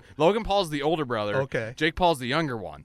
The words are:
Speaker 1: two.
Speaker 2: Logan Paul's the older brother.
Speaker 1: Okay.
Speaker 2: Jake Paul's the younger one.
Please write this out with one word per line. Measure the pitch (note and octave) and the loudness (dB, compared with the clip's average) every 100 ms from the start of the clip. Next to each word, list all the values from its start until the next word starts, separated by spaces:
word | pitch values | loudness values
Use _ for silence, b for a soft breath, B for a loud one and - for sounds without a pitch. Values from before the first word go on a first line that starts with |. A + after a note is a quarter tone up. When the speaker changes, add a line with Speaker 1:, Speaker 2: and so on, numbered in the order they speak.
| - | -10
Speaker 1:
two. | - | 2
Speaker 2:
Logan | D#3+ A3 | 2 4
Paul's | G#3 G3+ E3 | 2 0 0
the | D3 | -2
older | D3 E3 C3 | 0 0 0
brother. | A#2 G#2 G#2 | -2 0 -2
Speaker 1:
Okay. | C3+ C3 A2 - | -2 -4 -6 -2
Speaker 2:
Jake | D#3+ - | -2 2
Paul's | F3 C#3 | 2 2
the | B2 | 0
younger | D3 D#3 A#2 | -2 -2 -4
one. | F2 D2 | -8 -12